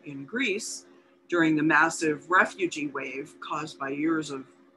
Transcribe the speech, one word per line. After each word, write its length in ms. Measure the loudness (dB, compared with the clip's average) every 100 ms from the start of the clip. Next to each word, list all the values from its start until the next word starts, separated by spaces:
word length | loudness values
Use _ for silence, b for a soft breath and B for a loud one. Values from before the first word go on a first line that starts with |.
in 200 | -12 -12
Greece 640 | -6 -4 -2 -2 -6 -12 -16 b b b -2
during 280 | 2 4 4
the 60 |
massive 680 | 4 6 4 2 0 0 2
refugee 560 | 4 4 2 -4 -4 -6
wave 480 | -6 -8 -8 -12 -12
caused 380 | -8 -8 -8 -8
by 120 | -8
years 400 | -2 0 0 -2
of 160 | -8 -12 _ _